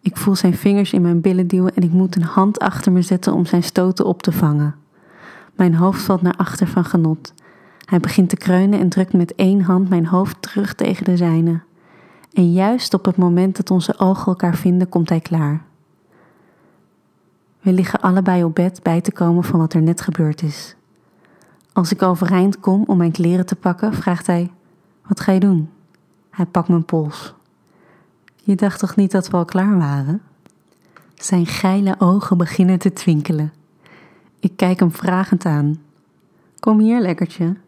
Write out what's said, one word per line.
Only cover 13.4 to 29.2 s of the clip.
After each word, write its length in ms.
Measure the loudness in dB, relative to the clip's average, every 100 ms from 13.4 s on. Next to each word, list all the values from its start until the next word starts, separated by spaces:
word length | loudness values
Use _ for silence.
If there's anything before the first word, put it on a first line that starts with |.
| 0 -2
dat 140 | -2
onze 280 | 0 0 0
ogen 280 | 0 0 -2
elkaar 300 | -2 -2 0
vinden, 320 | 0 0 0
komt 200 | -2 0
hij 120 | -2
klaar. 440 | -2 -2 -2 -4 -8 _ _ _ _ _ _ _ _ _ _ _ _ _ _ _ _ _ _ _
We 120 | 0
liggen 280 | 0 0 -2
allebei 440 | 0 0 2 0
op 100 | 0
bed 280 | 0 -2 -2
bij 180 | -2 -2
te 120 | -2
komen 320 | -2 0 0
van 140 | 0 0
wat 140 | 0
er 100 | 0
net 180 | 0 0
gebeurd 420 | -6 -2 -2 -2
is. 340 | -6 -8 -16 -20 _ _ _ _ _ _ _ _ _
Als 200 | -2 -2
ik 100 | 0
overeind 580 | 0 0 0 2 2 0
kom 240 | 0 0 2
om 100 | 0
mijn 160 | 0
kleren 340 | 0 0 0 -2
te 100 | -2
pakken, 380 | -4 -2 -4
vraagt 320 | -4 -4 -4 -2
hij: 240 | -2 -2 -8 _ _ _ _ -6
"Wat 140 | -4
ga 120 | 0
je 80 | 2
doen?" 300 | 4 2 -2 _ _ _ _ _ _
Hij 160 | -6 -2
pakt 220 | -2 2
mijn 160 | 0
pols. 500 | 0 -2 -4 -8 -18 -20 _ _ _ _ _ _ _ _ _ _
"Je 180 | -2
dacht 240 | 0 0 -2
toch 180 | -4 0
niet 140 | 2
dat 180 | 0